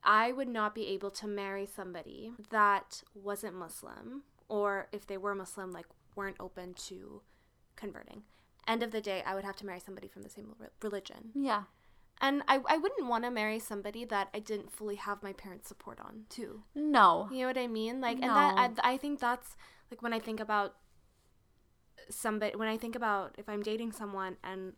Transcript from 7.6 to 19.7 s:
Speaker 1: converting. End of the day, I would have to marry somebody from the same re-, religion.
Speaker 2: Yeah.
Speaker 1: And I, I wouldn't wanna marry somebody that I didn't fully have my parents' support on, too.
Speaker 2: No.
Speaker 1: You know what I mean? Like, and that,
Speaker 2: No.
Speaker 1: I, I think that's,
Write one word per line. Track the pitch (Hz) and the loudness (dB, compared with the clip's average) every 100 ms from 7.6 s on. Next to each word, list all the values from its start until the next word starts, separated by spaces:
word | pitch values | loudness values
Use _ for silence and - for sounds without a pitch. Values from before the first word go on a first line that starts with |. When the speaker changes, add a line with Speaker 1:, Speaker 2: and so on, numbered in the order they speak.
| _ - | _ -10
Speaker 1:
converting. | 208 - - - 208 - _ _ - | -10 -10 -14 -18 -18 -20 _ _ -2
End | 233 | 0
of | 233 | 0
the | 220 | -2
day, | 208 190 | -2 -2
I | 151 | -2
would | 196 | -4
have | 196 196 | -4 -8
to | 202 | -8
marry | 180 | -10
somebody | 180 190 196 | -12 -14 -14
from | 196 | -16
the | 208 | -16
same | 208 214 226 | -16 -18 -16
re-, | 220 - | -18 -8
religion. | 220 202 190 - 226 | -4 -4 -8 -16 -8
Speaker 2:
Yeah. | 277 269 208 196 _ _ - - - | -2 2 0 -2 _ _ -20 -20 2
Speaker 1:
And | 269 285 - | 4 4 6
I, | 269 247 | 4 6
I | 320 | 4
wouldn't | 359 554 254 | 4 0 2
wanna | 233 240 | 2 2
marry | 240 214 220 | 0 0 -2
somebody | - 202 202 220 240 | -4 -6 -6 -8 -2
that | 202 196 | 0 0
I | 214 | -4
didn't | 214 214 - | -4 -6 -6
fully | - 214 202 | -8 -6 -6
have | - 202 | -4 -6
my | 202 | -6
parents' | 196 196 180 - | -12 -14 -14 -16
support | 208 - 233 | -16 -16 -14
on, | - 220 214 | -14 -14 -14
too. | - 226 220 - | -10 -10 -10 -10
Speaker 2:
No. | 285 302 269 196 165 208 | -2 6 10 10 10 2
Speaker 1:
You | 262 | -2
know | 254 | 0
what | 262 | 0
I | 247 | 0
mean? | 220 220 254 | -2 -2 -2
Like, | 247 254 | -2 0
and | 247 | 6
that, | 262 285 285 247 226 | 8 8 8 4 4
Speaker 2:
No. | |
Speaker 1:
I, | 247 | 2
I | 269 | 2
think | 294 285 | -2 0
that's, | 240 247 - - - | 0 0 -4 -18 -20